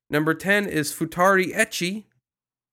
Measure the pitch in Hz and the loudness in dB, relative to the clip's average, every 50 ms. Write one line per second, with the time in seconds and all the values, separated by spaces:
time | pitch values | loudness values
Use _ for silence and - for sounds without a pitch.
0 | _ - - 151 156 160 156 156 165 190 202 208 202 185 - 156 143 - - - | _ -4 -2 0 2 0 0 0 0 0 2 2 0 0 -2 -2 -2 -4 -4 -6
1 | 165 160 - 170 180 196 196 185 185 - - 202 220 - - - 170 180 196 220 | -6 -4 0 2 4 4 4 4 2 0 0 -2 -2 -2 -2 -4 -4 -4 -4 -6
2 | - _ _ _ _ _ _ _ _ _ _ _ _ _ | -12 _ _ _ _ _ _ _ _ _ _ _ _ _